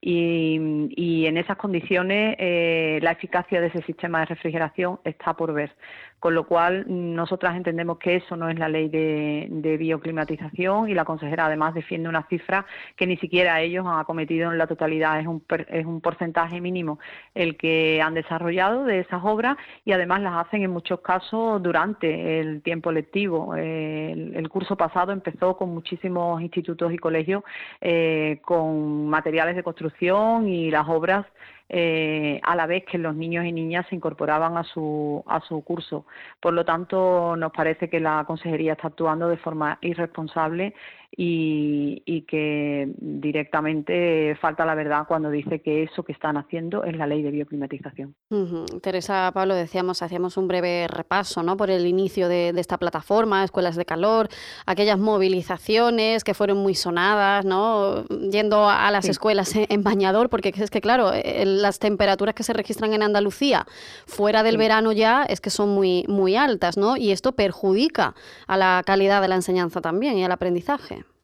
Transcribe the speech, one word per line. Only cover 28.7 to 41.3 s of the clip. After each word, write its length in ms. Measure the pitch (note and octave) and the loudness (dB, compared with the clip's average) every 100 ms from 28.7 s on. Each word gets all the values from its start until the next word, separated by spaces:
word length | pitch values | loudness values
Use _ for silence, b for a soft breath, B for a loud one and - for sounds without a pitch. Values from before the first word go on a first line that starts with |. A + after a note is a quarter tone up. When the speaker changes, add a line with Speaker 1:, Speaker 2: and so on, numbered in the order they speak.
| D#3 D3+ D3+ D3+ | 0 -2 -2 0
Speaker 1:
materiales 460 | D#3 D#3+ D#3+ D#3+ | 0 0 0 0
de 80 | F3 | -2
construcción 840 | F3 E3 D#3+ - F3+ G3 A3 A#3 G#3+ | -6 -6 -8 -2 2 2 4 2 2
y 200 | F3 D#3+ | 0 2
las 180 | D3+ D3+ | 2 2
obras, 380 | D#3+ E3+ G3 G3+ _ B B _ | 0 2 0 0 _ B B _
eh, 680 | F3+ E3+ D#3+ D#3 D#3 D3+ C#3+ | 0 0 2 0 0 -2 -2
a 120 | - F3 | 0 0
la 100 | D#3+ | 0
vez 180 | F3+ F3+ | -2 -2
que 60 | F3+ | -4
los 180 | E3 | -4
niños 300 | D3+ E3 E3+ | -4 -4 -2
y 80 | E3+ | -2
niñas 320 | E3 D#3+ E3+ F3+ | -2 -2 -4 -4
se 40 | |
incorporaban 640 | F3+ D#3+ D#3 D3+ D3+ E3 E3+ | -4 -6 -4 -2 0 0 -2
a 80 | |
su, 580 | E3 - D#3 D3+ D3 D3 - | -6 -6 -4 -4 -4 -6 -4
a 140 | D#3+ | -4
su 220 | - D#3+ | -4 -10
curso. 440 | - E3+ - D3+ D3+ B B B | -6 -8 -6 -12 -12 B B B
Por 140 | E3+ | -2
lo 100 | E3+ | 0
tanto, 720 | E3+ E3 F3+ F#3+ F#3 F3+ E3+ E3 | 0 -2 -2 0 2 2 0 -2
nos 160 | D#3+ | -4
parece 380 | - D#3+ D#3+ E3+ | -2 -2 0 -2
que 100 | E3 | -2
la 240 | D#3+ D3+ D3+ | 0 0 -2
consejería 460 | E3 F3 D#3 D#3+ | -6 -4 -2 -2
está 160 | D#3 D#3+ | -2 -6
actuando 400 | - E3 D#3 E3+ | -2 -2 0 0
de 80 | E3 | -2
forma 400 | - D#3+ D3+ D#3+ | -4 -4 -4 -4
irresponsable 920 | F3 E3+ E3 E3+ D#3+ - D#3 E3+ G3 - B B B | -6 -4 -6 -6 -6 -2 -2 -2 -6 -8 B B B
y, 920 | - F3 | -4 -2